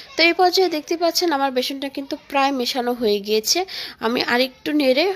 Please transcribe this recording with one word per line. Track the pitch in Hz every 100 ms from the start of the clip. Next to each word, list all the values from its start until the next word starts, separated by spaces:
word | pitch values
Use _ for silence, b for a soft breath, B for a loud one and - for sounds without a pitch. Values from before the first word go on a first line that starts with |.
| B
তো | -
এই | 339
পর্যায়ে | 339 359 349 359
দেখতে | 311 - 339
পাচ্ছেন, | 349 330 349
আমার | 277 269
বেসনটা | 254 254 277 277
কিন্তু | 277 277 302 -
প্রায় | 277 277
মেশানো | 277 240 269 240
হয়ে | 240 226 208
গিয়েছে। | 202 214 214 339 381 B B B
আমি | 226 247
আরেকটু | - 240 262 - -
নেড়ে | 302 262 254 370